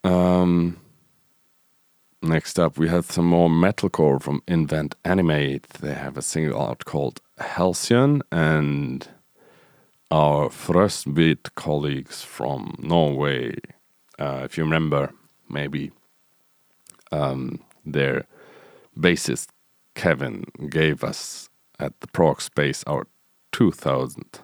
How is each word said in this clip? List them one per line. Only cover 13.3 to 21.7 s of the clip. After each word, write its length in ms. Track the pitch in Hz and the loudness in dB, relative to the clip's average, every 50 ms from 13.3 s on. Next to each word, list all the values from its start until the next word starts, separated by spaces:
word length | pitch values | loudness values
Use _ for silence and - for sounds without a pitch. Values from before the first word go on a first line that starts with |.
| 69 62 64 58 - - - - - _ _ _ _ _ _ _ _ - | -2 -2 -4 -6 -8 -10 -12 -16 -20 _ _ _ _ _ _ _ _ -8
uh, 220 | 76 71 67 67 67 | -6 -6 -6 -6 -10
if 120 | 67 - | -8 -4
you 80 | 82 80 | -2 0
remember, 480 | 76 80 82 80 78 73 71 69 67 - _ _ _ _ _ _ _ | 0 2 2 2 0 0 0 -2 -4 -6 _ _ _ _ _ _ _
maybe, 420 | - 71 73 71 71 73 71 69 _ _ _ _ _ _ _ _ _ _ _ _ _ _ _ _ _ _ _ - _ _ _ _ | -8 -8 -6 -6 -6 -8 -8 -8 _ _ _ _ _ _ _ _ _ _ _ _ _ _ _ _ _ _ _ -20 _ _ _ _
um, 480 | - 76 71 67 67 67 65 64 67 - _ _ _ _ _ | -4 -4 -2 -2 -4 -4 -6 -6 -8 -10 _ _ _ _ _
their 400 | 76 71 73 69 67 65 65 - _ _ - - - - - - - _ - _ _ _ - | -4 -2 0 0 0 0 -2 -6 _ _ -20 -20 -20 -20 -20 -20 -20 _ -20 _ _ _ 2
bassist 500 | 78 87 87 - - - 62 - - _ _ _ _ _ _ _ _ _ _ | 2 2 2 2 0 -4 -4 -6 -8 _ _ _ _ _ _ _ _ _ _
Kevin 520 | - - 87 76 65 69 64 53 50 - - _ - 73 71 | -2 0 0 0 0 -2 -8 -8 -10 -12 -14 _ -12 -12 -4
gave 340 | 71 80 78 78 73 67 - | 0 2 2 2 2 0 -4
us 460 | - - - - - - - - - _ _ _ _ | -6 -6 -8 -12 -14 -14 -16 -18 -20 _ _ _ _